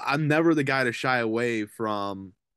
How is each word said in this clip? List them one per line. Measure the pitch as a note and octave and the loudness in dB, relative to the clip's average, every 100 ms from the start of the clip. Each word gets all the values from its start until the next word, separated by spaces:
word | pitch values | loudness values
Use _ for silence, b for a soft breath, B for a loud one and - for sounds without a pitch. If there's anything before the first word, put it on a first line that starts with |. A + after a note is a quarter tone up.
| B2 | 0
I'm | C#3+ D3 | 0 2
never | D3+ E3 | 4 4
the | D#3+ | 2
guy | C#3 C3+ | 2 0
to | B2+ | 0
shy | A2+ C3+ B2+ | 0 0 0
away | A2+ A2+ A#2+ A2+ | 0 0 0 -2
from | G#2+ - A2 G#2 G2+ F#2+ F#2+ - _ | -6 -6 -4 -2 -4 -6 -12 -18 _